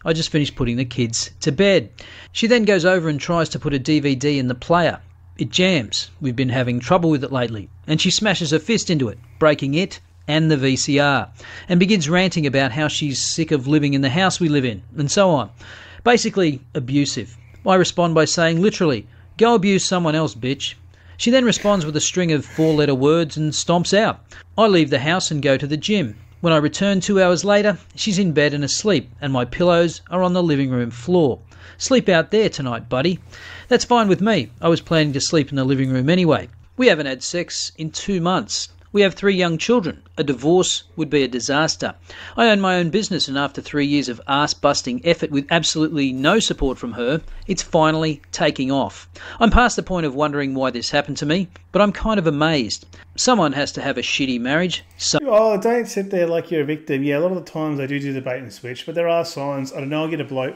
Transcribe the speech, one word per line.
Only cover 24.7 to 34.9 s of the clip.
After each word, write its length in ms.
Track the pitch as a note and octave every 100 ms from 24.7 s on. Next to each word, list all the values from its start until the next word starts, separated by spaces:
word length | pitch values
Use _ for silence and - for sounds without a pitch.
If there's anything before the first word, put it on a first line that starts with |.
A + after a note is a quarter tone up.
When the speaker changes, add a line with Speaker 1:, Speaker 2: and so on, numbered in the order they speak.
| F#3 D3
Speaker 1:
the 100 | C3+
house 320 | C#3+ F3+ -
and 100 | D#3
go 140 | C#3 C3+
to 100 | C#3+
the 100 | D3+
gym. 400 | - G#3 C#3+ G#2 - -
When 100 | E3+
I 60 | D#3+
return 420 | D3+ - G3 F#3+
two 220 | E3+ G3
hours 240 | F3+ F3 F#3+
later, 320 | G3+ G#3 F3+ - -
she's 240 | - F#3
in 140 | G3
bed 200 | D3 D3
and 120 | C#3+ C#3
asleep, 440 | - G#3+ E3 - -
and 100 | C#3
my 140 | C3 B2
pillows 560 | - F3+ E3+ E3+ - -
are 140 | F3
on 100 | F3+
the 100 | F3+
living 280 | F3 C#3+ C3+
room 180 | B2+ A#2+
floor. 500 | A#2 - F3+ D3+ G#2 - - - -
"Sleep 320 | - B3+ -
out 220 | E3+ D#3+
there 180 | G#3+ G3+
tonight, 400 | - C3+ A#2 -
buddy." 300 | B2+ D#3 F3+ - - - - -
That's 180 | A#3+ -
fine 220 | A#3+ G#3+
with 140 | F3+
me. 280 | G3+ G3+ A2 -
I 100 | E3+
was 120 | E3
planning 320 | -